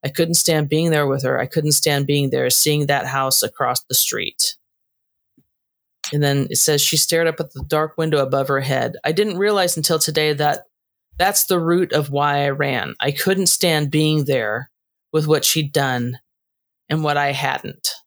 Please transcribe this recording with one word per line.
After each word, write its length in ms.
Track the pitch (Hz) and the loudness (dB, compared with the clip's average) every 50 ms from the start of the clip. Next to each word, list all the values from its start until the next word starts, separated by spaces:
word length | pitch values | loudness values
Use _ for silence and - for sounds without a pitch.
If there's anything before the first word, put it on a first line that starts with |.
| - | -6
I 60 | 143 | -6
couldn't 240 | 147 - 170 165 170 | -2 0 0 2 2
stand 340 | 165 - - 165 151 143 139 | 0 2 2 2 2 2 2
being 220 | 151 156 165 170 | 0 0 2 2
there 160 | 160 151 147 | 2 2 2
with 160 | 139 135 139 | 2 0 0
her. 160 | 123 127 135 - | 0 -2 0 -2
I 60 | 127 | -2
couldn't 260 | - - 160 151 151 | -2 -2 -2 0 2
stand 340 | 147 - - 160 143 139 139 | 0 2 2 2 2 2 0
being 220 | 139 143 143 139 135 | 0 0 0 0 0
there, 220 | 127 131 131 127 | 0 0 0 2
seeing 340 | - - - 151 147 151 147 | 2 2 2 2 2 0 2
that 200 | 139 143 139 - | 0 0 -2 -2
house 360 | 131 131 135 135 135 131 - | -2 -2 -2 -2 0 0 0
across 400 | - 117 - - 139 123 127 - - | -2 -2 -4 -4 -2 -2 -2 -4 -4
the 100 | _ 131 | _ -2
street." 640 | - - - 120 113 92 - - - - - - _ _ _ _ _ _ _ _ _ _ _ _ _ _ _ _ _ _ _ _ _ _ _ _ _ _ _ _ _ - - | -2 -2 -2 -2 -6 -6 -8 -4 -2 -4 -4 -4 _ _ _ _ _ _ _ _ _ _ _ _ _ _ _ _ _ _ _ _ _ _ _ _ _ _ _ _ _ -12 -4
And 100 | - 147 | -2 0
then 260 | 147 143 139 143 - - | 2 2 2 2 0 -2
it 60 | - | 0
says 260 | - - - 151 147 | 0 2 2 2 2
she 160 | - - - 151 | 2 0 0 0
stared 300 | - - 170 165 170 165 | 0 2 2 2 2 0
up 120 | 160 - | -2 -2
at 120 | 165 156 - | -8 -8 -8
the 100 | 135 - | -14 -6
dark 300 | - 156 156 156 156 - | -2 0 0 0 -2 -2
window 220 | - 160 160 151 147 | -4 -2 0 2 2
above 300 | 139 131 131 139 135 131 | 2 2 0 0 0 0
her 120 | 139 135 | 0 0
head. 360 | 131 131 143 131 123 - - - - | 0 0 0 0 -2 -4 -6 -4 -2
"I 80 | - | -2
didn't 260 | 165 170 208 214 180 175 | 0 2 0 0 0 0
realize 360 | 196 208 208 202 185 175 - | 0 2 2 2 2 0 0
until 240 | 160 151 - 170 156 | -4 -2 -2 0 0
today 360 | - - 147 156 151 151 151 | 0 0 0 0 0 0 0
that 300 | 143 151 147 143 - - _ _ _ _ _ _ _ _ _ - | 2 0 0 0 -2 -8 _ _ _ _ _ _ _ _ _ -2
that's 280 | - 175 196 202 - - | 0 0 2 2 0 0
the 160 | - 190 175 | 2 0 0
root 320 | 165 165 170 180 185 - | 2 2 2 2 2 2
of 180 | - 151 147 139 | 0 -2 0 0
why 340 | 139 143 143 147 143 143 143 | -2 0 0 2 2 0 0
I 40 | 143 | 0
ran. 460 | 139 143 143 139 131 120 95 - - _ | 0 -2 -2 -2 -2 -4 -4 -6 -6 _
I 140 | - 143 | -4 -4
couldn't 340 | 147 - - 190 190 185 190 | -2 -2 0 0 0 2 2
stand 460 | 180 - - - 175 160 151 151 143 | 0 0 0 2 2 2 2 0 0
being 320 | 151 151 156 156 156 156 143 | 0 2 2 2 2 0 0
there 440 | 135 139 127 110 104 107 117 139 - _ _ _ _ _ _ _ _ | 0 0 0 0 -2 -4 -6 -6 -10 _ _ _ _ _ _ _ _
with 160 | - 156 151 151 | -2 -2 2 2
what 160 | 156 143 - | 2 2 2
she'd 280 | - - 160 156 143 | 0 0 0 -2 0
done 460 | - 151 139 135 127 123 120 123 123 - _ _ _ _ _ _ _ _ _ _ _ _ _ _ | 0 0 0 0 0 -2 -2 -4 -6 -8 _ _ _ _ _ _ _ _ _ _ _ _ _ _
and 160 | 151 160 156 | -2 0 0
what 120 | 151 147 | 0 0
I 140 | 143 143 139 | 2 0 0
hadn't. 640 | 139 139 143 135 - - - - - - _ - - - _ | -2 -2 -2 -2 -2 -4 -6 -10 -14 -6 _ -8 -8 -8 _